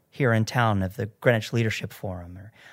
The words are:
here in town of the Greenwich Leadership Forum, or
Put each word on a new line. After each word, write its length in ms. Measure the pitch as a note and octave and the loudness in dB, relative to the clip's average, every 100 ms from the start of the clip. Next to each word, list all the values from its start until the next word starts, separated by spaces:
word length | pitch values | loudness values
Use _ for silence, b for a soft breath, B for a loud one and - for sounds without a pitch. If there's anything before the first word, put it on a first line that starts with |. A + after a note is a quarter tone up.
| _ | _
here 220 | - C3 | -2 2
in 120 | A2+ | 2
town 380 | G#2+ B2+ A#2 G2+ | 2 2 2 2
of 140 | F#2+ - | -2 -4
the 100 | G#2 - | -8 0
Greenwich 320 | C3 A2+ - | 2 2 2
Leadership 400 | A#2 A2+ - - | 0 0 -2 -8
Forum, 460 | - G2+ F2+ F2 F2+ | -10 -10 -10 -12 -16
or 140 | A2 B B | -18 B B